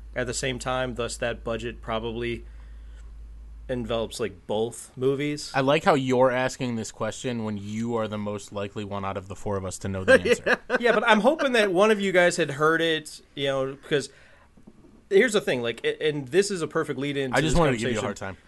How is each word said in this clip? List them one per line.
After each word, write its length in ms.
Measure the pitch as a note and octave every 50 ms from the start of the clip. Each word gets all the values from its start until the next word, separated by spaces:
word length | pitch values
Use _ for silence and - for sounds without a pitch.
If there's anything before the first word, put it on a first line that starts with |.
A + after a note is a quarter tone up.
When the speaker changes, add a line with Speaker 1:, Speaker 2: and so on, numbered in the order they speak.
| - - -
Speaker 1:
at 100 | B2+ B2
the 80 | B2 A#2+
same 240 | - C#3+ C3+ B2
time, 380 | B2 - C3 B2+ B2+ B2+ B2+ A2+
thus 200 | A#2 A#2 A2+ -
that 260 | - B2+ A#2+ A#2 - -
budget 360 | A#2+ A2+ A2 A#2 A#2+ A2+ -
probably 640 | - A#2+ A2+ A2+ A#2 A#2 A2 A#2+ A#2+ A#2 A#2 A2+ - - - - - - - - - - - - - - - - - - - - - - - - - -
envelops, 500 | B2+ B2 A2+ G#2+ A#2 A#2 A2 G2 - -
like, 280 | A2+ F#2 F2+ F2 -
both 440 | - G#2+ G#2+ A2+ A#2 - - - - -
movies. 540 | B2+ B2+ C#3 C#3 C3+ D3 D3 D3 D3+ - - -
Speaker 2:
I 80 | C3+
like 220 | C3+ C3+ D3 E3 -
how 100 | G3 D#3+
you're 380 | C3+ C3 B2+ B2 B2 C3 B2+
asking 440 | B2 B2+ B2+ B2+ - - C3 B2 A#2
this 160 | A2+ G#2+ -
question 520 | - - A2+ G#2+ - - - C3 A#2+ A#2 A2
when 140 | G#2+ G#2
you 380 | G2+ G2+ G#2 G#2 A2 A#2 A#2+ A#2
are 120 | A2+ A2
the 100 | G#2 G#2+
most 340 | G#2 G#2 G#2 G#2 G2+ - -
likely 320 | G#2 G2+ G#2 G2+ - A2 G#2
one 220 | G2 G2+ G2+ G2
out 100 | G2 G2
of 120 | G2+ F#2
the 80 | G2 F#2
four 200 | - - G#2+ G2+
of 80 | G2 F#2+
us 120 | F#2 - -
to 80 | -
know 160 | G2+ F#2+ F#2+ F#2
the 100 | D3+ C4
Speaker 3:
<laughs> 140 | C4 - A#3
Speaker 2:
answer. 300 | A#3+ - - - B3 - - - B3 A#3
Speaker 1:
Yeah, 140 | A#3+ A#3 A3+
but 140 | A3 A#3
I'm 120 | A#3 G#3+ G#3+
hoping 320 | F#3+ C4+ D#4+ D#4+ D4+ C4+
that 200 | B3 A3+ G#3 G3
one 200 | F3 F3+ G#3 A3
of 100 | G#3+ G3
you 100 | G3 F#3+
guys 260 | E3+ F3+ F3 F3+ F3
had 120 | F3+ D#3+ C#3+
heard 320 | C#3 C#3+ D3+ D#3 D#3+ D#3+
it, 400 | E3 E3 D#3+ D#3 D3+ - - - - _ -
you 100 | C#3+ C#3
know, 220 | C#3 C3+ C3+ C3+
because 420 | C3+ C#3 C#3 - - D#3+ C#3 C#3 - - - - - - - - _ _ - - - - - - - - - _ -
here's 220 | F#3+ F#3+ B3 B3 G3+
the 80 | F#3+
thing, 200 | - G3 D3 B2
like, 200 | A#2 A#2 A2+ - -
a-, 180 | D3+ - - D#3
and 260 | D#3 D3 D3 C3+ B2
this 200 | C#3+ F#3+ G3+ G3+
is 140 | G3+ E3+ D#3
a 40 |
perfect 320 | C#3+ - E3 D#3 D3+ C3+ B2+
lead 160 | C#3+ C#3+ C#3
in 160 | C#3 C3+ B2+
Speaker 2:
I 60 | A#2+
Speaker 1:
to 40 | C3+ D3+
Speaker 2:
just 100 | D#3 C#3
Speaker 1:
this 40 | E3+
Speaker 2:
wanted 120 | D#3+ C#3+ B2+
to 40 |
give 140 | G#2+ A#2 B2+
you 80 | A#2+ G#2+
a 20 |
hard 160 | - G#2 G2+
Speaker 1:
conversation. 200 | - G#2 F#2+ F#2+ - _